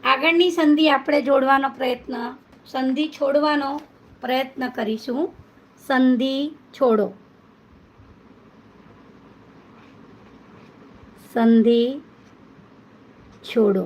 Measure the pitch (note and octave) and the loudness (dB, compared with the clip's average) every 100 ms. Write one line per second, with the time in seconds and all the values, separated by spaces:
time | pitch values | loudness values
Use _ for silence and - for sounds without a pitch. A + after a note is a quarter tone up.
0 | C4 C4+ D4+ E4+ F4+ E4 D#4 D4+ D#4 C#4 | -2 0 0 2 2 2 2 4 4 2
1 | C4+ D4 B3+ C4+ C4 C4+ C#4 C4+ B3 A#3+ | 0 -2 2 0 2 0 0 -4 -6 -6
2 | - B3 A#3+ C4 _ - - C4+ C4 C4 | -8 -10 -10 -12 _ -20 -12 -6 -4 -2
3 | D#4 - C#4 C#4+ D4+ D4 C#4 D4 - _ | -4 -4 -2 0 0 -2 -4 -8 -12 _
4 | - - B3 B3+ C4 - B3+ - G#3+ A3 | -20 -14 -4 -4 -4 -6 -8 -6 -6 -6
5 | - B3 F4 - - _ _ _ - C4 | -6 -6 -6 -8 -20 _ _ _ -2 2
6 | C4 B3 C4+ C4+ D4 D#4 - - B3+ G#3+ | 2 2 -2 -4 -6 -10 -20 -2 0 2
7 | F#3+ - _ _ _ _ _ - - _ | -2 -6 _ _ _ _ _ -20 -20 _
8 | - - - - - - - - - - | -20 -20 -20 -20 -20 -20 -20 -20 -20 -20
9 | - - - - - - - - - - | -20 -20 -20 -20 -20 -20 -20 -20 -20 -20
10 | - - - - - - - - - - | -20 -20 -20 -20 -20 -20 -20 -20 -20 -20
11 | - - - B3 A3+ A#3 A3 A#3 A#3+ C#4+ | -20 -20 -10 0 4 4 4 2 0 -4
12 | - - - - - - - - - - | -14 -20 -20 -20 -20 -20 -20 -20 -20 -20
13 | - - - - - A#3 G#3+ F#3+ | -20 -20 -20 -20 -6 0 0 0